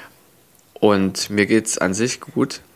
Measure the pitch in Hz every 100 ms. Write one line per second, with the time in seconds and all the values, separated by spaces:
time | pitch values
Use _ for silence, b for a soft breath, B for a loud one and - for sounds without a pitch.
0 | B - _ _ _ _ _ - 107 101
1 | 95 92 - 104 101 110 107 - 92 95
2 | 120 - - - 135 - -